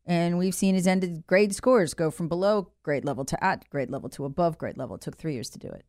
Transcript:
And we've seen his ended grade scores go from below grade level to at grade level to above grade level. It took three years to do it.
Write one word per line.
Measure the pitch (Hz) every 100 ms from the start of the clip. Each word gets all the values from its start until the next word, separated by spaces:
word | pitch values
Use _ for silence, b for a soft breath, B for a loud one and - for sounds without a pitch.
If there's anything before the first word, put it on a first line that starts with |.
| -
And | 170 170 175
we've | 185
seen | - 190
his | 185 185
ended | 190 180 160 -
grade | 185 202
scores | 196 254 254 165
go | - 160
from | - 165
below | 170 196 214 190 _
grade | - 143
level | 143 123 135
to | -
at | 190 170 -
grade | 143 127
level | 135 131
to | -
above | 139 143 170 160
grade | 117 -
level. | 131 -
It |
took | - -
three | 160
years | 131 104
to | -
do | -
it. | -